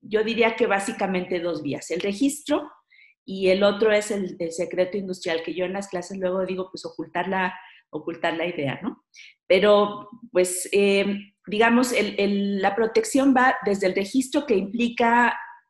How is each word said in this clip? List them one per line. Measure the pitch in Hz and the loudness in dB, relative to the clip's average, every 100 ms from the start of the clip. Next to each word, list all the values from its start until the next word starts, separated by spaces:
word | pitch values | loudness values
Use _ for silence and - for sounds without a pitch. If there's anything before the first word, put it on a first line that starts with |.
yo | - 214 | -2 -2
diría | 214 220 226 226 | 0 2 0 2
que | 214 | 0
básicamente | 196 202 233 196 185 180 180 | 0 -2 -4 -2 -2 -2 -4
dos | 175 160 | -4 -4
vías, | 147 131 - | -6 -8 -6
el | 165 | -6
registro | 202 202 277 - - 302 294 - _ _ _ _ | -4 0 -2 -2 -4 -4 -4 -18 _ _ _ _
y | - 190 185 | -12 -2 2
el | 185 | 4
otro | 202 208 220 | 2 4 2
es | 208 208 | 2 0
el, | 202 180 - | -4 -4 -6
el | 165 | -8
secreto | 165 170 175 180 202 | -4 -6 0 -2 -2
industrial, | 196 185 - 165 | -6 -8 -4 -4
que | 165 | -4
yo | 165 180 | -4 -4
en | |
las | 190 196 | -4 -6
clases | 180 175 196 | -8 -8 -6
luego | 185 185 185 | -4 -2 -4
digo, | 185 185 | -4 -8
pues | - 165 | -10 -14
ocultar | - 156 175 185 | -12 -8 -4 -2
la, | 190 185 - - - _ | -2 -2 -6 -18 -20 _
ocultar | 160 156 170 170 165 | -10 -10 -4 -4 -2
la | 170 | -4
idea, | 170 139 - | -4 -4 -4
¿no? | 208 302 _ - - _ _ | -8 -12 _ -20 -20 _ _
Pero, | 185 208 208 208 - - - - | 4 8 6 4 -2 -14 -20 -2
pues, | 175 180 - - | 2 2 0 -2
eh, | 202 202 196 196 202 - _ - | 2 4 2 0 -2 -8 _ -8
digamos, | 208 233 233 254 | 2 4 4 2
el, | 240 208 202 | 0 -2 0
el, | 202 202 202 196 | 0 0 0 0
la | 196 202 | 0 0
protección | 220 220 226 277 277 254 | 0 0 2 2 4 6
va | 254 262 - | 4 2 -2
desde | 196 190 | 0 0
el | 185 | 0
registro | 196 262 262 302 285 | -2 -2 0 -2 0
que | 202 | 0
implica | 196 226 240 233 233 240 240 - - - _ | 0 -2 -2 2 2 4 2 0 -10 -20 _